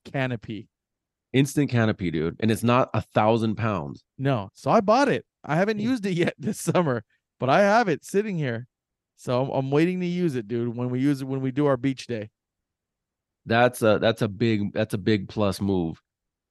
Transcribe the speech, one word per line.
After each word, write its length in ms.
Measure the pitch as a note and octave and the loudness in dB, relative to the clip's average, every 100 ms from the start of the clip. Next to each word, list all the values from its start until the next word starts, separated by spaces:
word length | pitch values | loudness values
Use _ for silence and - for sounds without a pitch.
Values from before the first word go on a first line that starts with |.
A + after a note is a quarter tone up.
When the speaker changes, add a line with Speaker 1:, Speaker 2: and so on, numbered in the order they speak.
Speaker 1:
canopy. 640 | - C#3 C3 A#2+ - G#2 - _ _ _ _ _ _ | -10 -4 -4 -4 -8 -12 -14 _ _ _ _ _ _
Speaker 2:
Instant 380 | B2+ C#3+ D3+ C#3 | 2 2 2 0
canopy, 400 | A#2+ A2 G#2 F2 | 2 2 0 -2
dude. 240 | D#2 D#2+ - | -2 -2 0
And 100 | A2 | 0
it's 120 | G2+ | 2
not 260 | A#2 B2 - A2 | 2 2 2 -2
a 60 | |
thousand 540 | - A#2 G#2+ A#2 A2+ G2+ | -2 2 2 2 0 -2
pounds. 480 | A2 G2 C#2+ C#2 _ - | -2 -4 -6 -12 _ -6
Speaker 1:
No. 320 | C3 B2 F#2+ - | -4 -2 -6 -8
So 160 | C3 | 0
I 100 | G3+ | 2
bought 260 | G3+ A#3 C#4 | 2 2 2
it. 160 | C#3+ - _ | 0 -6 _
I 120 | - D#3 | -4 -2
haven't 220 | G3+ G#3+ | 0 -2
Speaker 2:
Hmm. 60 | |
Speaker 1:
used 220 | A3 C4 G3 | -2 -2 -2
it 60 | E3+ | 0
yet 160 | E3 - | -2 -2
<laughs> 40 | |
this 200 | D3+ - | -8 -4
summer, 440 | - F#3 D#3+ A#2+ - _ _ _ | -2 0 0 -2 -6 _ _ _
but 100 | B2+ | 2
I 120 | D#3+ | 4
have 260 | G3+ A3 A3+ | 4 4 2
it 160 | C#3 | -2
sitting 320 | - G3 G#3+ F3 | -2 -2 -2 -4
here. 300 | C#3 A#2 B2 _ _ _ _ _ | -4 -6 -10 _ _ _ _ _
So 220 | - B2 | -4 -2
I'm, 60 | C3+ | 0
I'm 200 | C3+ C3+ | -2 0
waiting 280 | D3 E3+ F#3 | 2 2 0
to 60 | F3+ | -4
use 280 | F3 F3 B2+ | -2 0 -2
it, 120 | G#2 | -4
dude, 280 | A#2+ A#2+ A#2 | -4 -4 -4
when 140 | B2 | -4
we 100 | B2+ | 0
use 220 | C#3 C#3 | 0 0
it, 40 | C3+ | -4
when 160 | C3+ | -4
we 100 | C3 | -4
do 140 | B2+ D3 | 0 0
our 100 | C3 | 2
beach 300 | C3+ B2+ - | 0 -4 -8
day. 220 | A#2 G#2 _ _ _ _ _ _ _ _ _ _ _ - | -8 -8 _ _ _ _ _ _ _ _ _ _ _ 0
Speaker 2:
That's 360 | A2+ B2 A#2+ | 4 4 4
a, 160 | A2 G2 | 2 4
that's 220 | G#2+ A2+ | 2 0
a 40 | A2+ | -4
big, 460 | G2 A#2 G#2+ G2+ | 0 0 0 -2
that's 200 | - G#2+ G#2 | -4 -4 -2
a 20 | |
big 320 | F2+ G#2+ F#2+ | 0 0 -2
plus 320 | A2 G2+ F#2 | -2 -2 0
move. 400 | G2 F#2+ E2 D#2+ _ _ _ _ _ | 0 0 -2 -6 _ _ _ _ _